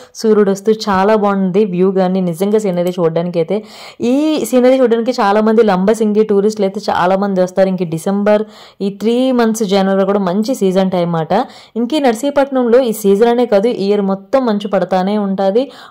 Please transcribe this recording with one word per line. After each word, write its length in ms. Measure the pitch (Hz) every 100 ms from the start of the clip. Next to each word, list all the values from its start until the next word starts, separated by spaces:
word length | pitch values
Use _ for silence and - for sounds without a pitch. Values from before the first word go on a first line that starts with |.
| -
సూర్యుడు 360 | - 220 208 196
వస్తూ 220 | 190 208
చాలా 440 | 214 214 190 196 220
బాగుంది 480 | 202 196 190 180
వ్యూ 260 | 220 175 185
గాని, 300 | 190 185 190
నిజంగా 380 | 180 165 196 214
సీనరీ 320 | 208 175 175
చూడడానికి 480 | 180 165 165 175 175
అయితే. 260 | 165 202 214 - - -
ఈ 440 | 233 269 311 302
సీనరీ 360 | 220 254 247 262
చూడడానికి 300 | 247 226 226
చాలా 300 | 247 202 208
మంది 220 | 214 226
లంబసింగి 600 | 220 185 196 226 214 208
టూరిస్టులు 420 | 214 202 202 214 196
అయితే 140 | 202 202
చాలా 260 | - 175 190
మంది 240 | 202 185
వస్తారు. 280 | 180 185 190
ఇంక 140 | 180
డిసెంబర్, 600 | 175 160 196 202 202 214 214 - - -
ఈ 100 | 196
త్రీ 420 | 202 214 240 262
మంత్స్ 300 | 247 226 220
జనవరి 440 | 208 196 190 196 190
కూడా 120 | 202
మంచి 360 | 190 190 220
సీజన్ 360 | 262 190 185 190
టైమ్ 260 | 180 170 165
అన్నమాట. 300 | 156 190 247 - - 220
ఇంక 180 | 240
ఈ 40 | 311
నర్సీపట్నంలో 840 | 277 226 285 285 269 262 240 240
ఈ 120 | 254
సీజన్ 360 | 214 202 196 233
అనే 180 | 240 240
కాదు, 220 | 202 226
ఈ 180 | - 196
ఇయర్ 120 | 202
మొత్తం 460 | 196 196 - 262 254
మంచు 220 | 202 208
పడతానే 500 | 196 180 190 185 214
ఉంటది, 520 | 196 196 196 208 277 - -